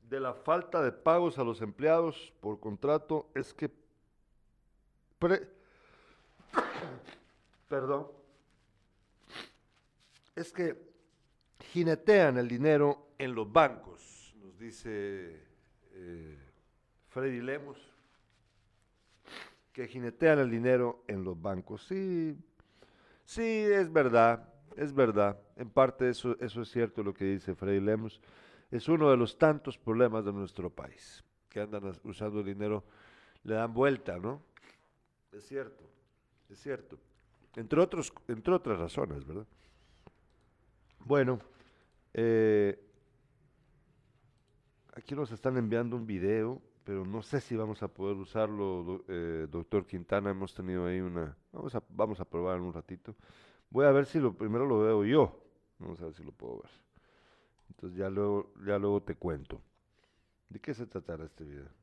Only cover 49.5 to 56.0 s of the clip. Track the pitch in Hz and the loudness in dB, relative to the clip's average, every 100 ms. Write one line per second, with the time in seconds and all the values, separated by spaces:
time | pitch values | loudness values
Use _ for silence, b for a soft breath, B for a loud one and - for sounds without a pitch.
49.5 | 80 82 104 92 92 85 98 101 95 95 | -8 -2 -2 -2 -10 -2 -2 0 -4 -6
50.5 | - 92 92 87 92 92 87 78 69 _ | -8 -6 -4 -2 -2 -4 -4 -6 -10 _
51.5 | - - 117 - 87 107 104 92 85 90 | -12 -6 -8 -8 -2 -2 -2 -6 -4 -2
52.5 | 90 90 85 - 90 - 101 b b b | -2 -4 -10 -12 -14 -14 -20 b b b
53.5 | b b 123 143 139 139 165 131 92 110 | b b 2 6 6 4 0 0 0 -2
54.5 | 113 139 113 107 110 104 147 120 - _ | 0 2 4 4 4 4 4 4 0 _
55.5 | _ _ _ 87 85 | _ _ _ -14 -12